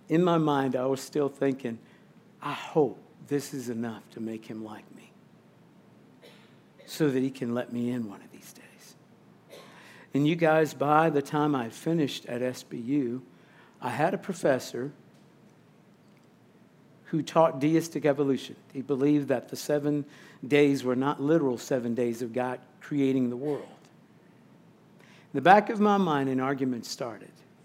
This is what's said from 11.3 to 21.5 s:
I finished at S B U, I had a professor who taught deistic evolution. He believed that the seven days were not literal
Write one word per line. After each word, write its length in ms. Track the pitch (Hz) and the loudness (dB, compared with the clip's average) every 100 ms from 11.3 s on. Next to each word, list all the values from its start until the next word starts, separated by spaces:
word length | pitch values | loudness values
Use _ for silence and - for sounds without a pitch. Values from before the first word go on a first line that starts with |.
| 151 147 | 0 0
I 140 | 135 113 | 0 -4
finished 560 | - 160 165 139 - | -6 -2 0 0 -4
at 160 | - 120 | -8 -4
S 220 | 127 123 | -4 -6
B 160 | - 127 | -12 -10
U, 420 | 117 147 120 127 - - - - - - | -2 -2 -2 -6 -12 -20 -20 -20 -20 -10
I 120 | 123 | -6
had 240 | 113 165 | -2 -2
a 40 | 196 | -2
professor 720 | - 175 170 127 - 123 139 - - - - _ - _ _ _ _ _ _ - _ _ _ - - _ - _ | -6 -2 0 0 -2 -8 -8 -10 -20 -20 -20 _ -20 _ _ _ _ _ _ -20 _ _ _ -20 -20 _ -20 _
who 180 | - 160 | -4 -4
taught 380 | - 170 160 139 | 2 4 4 4
deistic 460 | 151 160 165 151 147 | 2 2 0 -2 0
evolution. 500 | 139 139 127 - - - | 2 2 0 -4 -18 -16
He 80 | 135 | -10
believed 480 | 120 131 147 147 135 | -4 0 2 2 2
that 220 | 120 - | -4 -4
the 60 | - | -10
seven 500 | - 147 147 147 143 - - - 127 | -2 -2 0 -2 -6 -14 -20 -12 0
days 360 | 143 147 139 | 4 4 4
were 140 | 123 127 | 0 0
not 240 | 139 147 | 0 0
literal 380 | 143 165 135 | 2 2 2